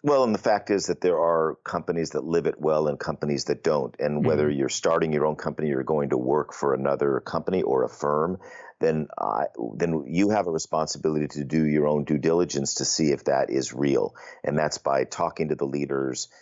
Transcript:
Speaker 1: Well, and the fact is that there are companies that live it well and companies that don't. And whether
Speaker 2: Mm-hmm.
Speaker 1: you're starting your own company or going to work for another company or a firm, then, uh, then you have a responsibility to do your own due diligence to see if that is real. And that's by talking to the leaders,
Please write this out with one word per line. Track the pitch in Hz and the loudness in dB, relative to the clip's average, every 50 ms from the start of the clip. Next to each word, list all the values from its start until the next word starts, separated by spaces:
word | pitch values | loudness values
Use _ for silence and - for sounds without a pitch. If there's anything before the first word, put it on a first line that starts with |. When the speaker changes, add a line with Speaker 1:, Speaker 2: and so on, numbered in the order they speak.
| - | 2
Speaker 1:
Well, | 143 143 135 131 | 4 4 4 4
and | 117 107 | 4 2
the | 104 | 0
fact | - 120 107 101 - - | 2 2 2 2 2 2
is | 107 98 85 | 0 0 2
that | - 87 - | 0 -4 0
there | - 90 87 78 | 2 2 2 4
are | 82 85 85 80 80 80 67 - _ | 4 4 4 4 2 0 -2 -4 _
companies | - - 87 82 - 85 85 82 76 | -6 -6 -4 -2 -2 -2 -2 -2 -2
that | 71 71 65 | -4 -6 -4
live | 80 82 82 78 | 0 0 2 2
it | 80 - - | 0 -4 0
well | 73 78 78 76 78 | 0 0 2 2 2
and | 76 71 69 | 0 -2 -4
companies | - - 78 - - 73 73 69 - | -6 -8 -6 -4 -2 -2 -2 -2 -2
that | - 73 - - | -2 -4 -2 0
don't. | 82 78 73 67 62 - - | 0 0 0 0 -4 -6 -4
And | - 73 73 73 71 | -4 -2 0 0 2
whether | 73 78 73 76 76 | 2 2 2 2 0
Speaker 2:
Mm-hmm. | 73 | 2
Speaker 1:
you're | 69 67 64 | 0 -2 -2
starting | - - - 82 82 82 82 80 76 | -2 0 2 2 4 4 2 2 2
your | 73 73 | 0 0
own | 76 76 | 0 -2
company | - - 78 71 - 78 76 69 | -2 -6 -8 -6 -4 -2 -2 0
or | 67 65 | -2 0
going | - 78 76 71 67 | 0 0 0 0 0
to | 69 | 0
work | 64 64 64 69 76 73 - - | 0 2 2 2 0 0 -2 -6
for | - - 71 67 | -4 0 0 0
another | 65 67 71 71 69 71 71 67 62 | 2 0 0 0 2 2 0 0 0
company | - - - - - - 95 92 - | -2 -4 -6 -4 -2 0 0 0 0
or | 50 64 65 62 | 2 2 2 0
a | 64 | -2
firm, | - - - 71 73 76 80 87 92 92 - - - - - - - _ | -4 -4 -2 0 2 2 0 0 -2 -6 -8 -16 -20 -18 -20 -20 -8 _
then, | - - 80 78 76 - - - | 0 0 2 0 -2 -4 -6 -4
uh, | - 53 52 55 71 - _ 58 60 57 55 | -2 -2 0 0 -2 -2 _ -6 -8 -8 -2
then | - - 85 82 78 69 | -2 -2 0 0 -2 -2
you | 62 82 85 101 101 | -2 2 2 4 4
have | 107 104 95 | 4 2 2
a | 87 82 | 0 -2
responsibility | 80 - - - 80 78 76 - 73 - 80 78 76 76 | -2 -2 -2 0 0 0 0 -4 -2 0 0 0 2 -2
to | 71 - 73 71 | -2 -4 -6 -6
do | 67 78 80 78 | 0 2 2 2
your | 76 73 76 73 73 | 4 4 2 2 2
own | 76 73 71 | 2 0 0
due | 73 78 73 | 0 -2 0
diligence | 65 80 82 85 90 71 - 73 69 - - | 2 2 2 2 2 0 0 -4 -4 -4 -4
to | - 67 | -4 -4
see | - - - 80 76 | -4 0 0 2 2
if | 69 67 - | 2 0 0
that | - 69 67 67 - | 0 2 2 0 0
is | - 67 65 - - | 0 -2 -2 -4 -4
real. | 62 69 71 67 58 50 50 - - - - - - _ | -2 0 2 2 2 0 -2 -6 -10 -20 -20 -20 -8 _
And | - 73 | -2 0
that's | 76 78 76 - - | 0 0 0 -2 -4
by | _ 73 69 67 65 | _ 0 0 0 0
talking | - - - 87 82 - - 82 76 | -2 -2 -4 -4 -4 -2 -4 -4 -4
to | 76 | -2
the | 73 73 | -2 -2
leaders, | 69 67 71 71 67 69 69 67 67 62 - - - _ - | -4 -2 -4 -4 -2 -2 -2 -2 -2 -4 -6 -10 -12 _ -20